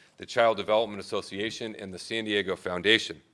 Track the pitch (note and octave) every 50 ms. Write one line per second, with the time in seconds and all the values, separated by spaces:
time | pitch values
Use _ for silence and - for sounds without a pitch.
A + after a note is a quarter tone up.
0 | _ _ _ - - - - B2 A#2 A2+ A2 G2 G2 F#2+ G#2+ A2 A#2 G#2 G#2 G2
1 | F2+ - A2 G2+ F#2 - G2 G2 G#2+ A2+ A2+ - A#2+ A2+ G#2+ - G#2 G2 F#2 F2
2 | - - A2+ A2+ A2 G#2+ G#2 G#2 F#2+ F#2 F2+ - - F2+ F2+ F2 F2 G2+ A2+ A2
3 | - - E2 D2+ _ _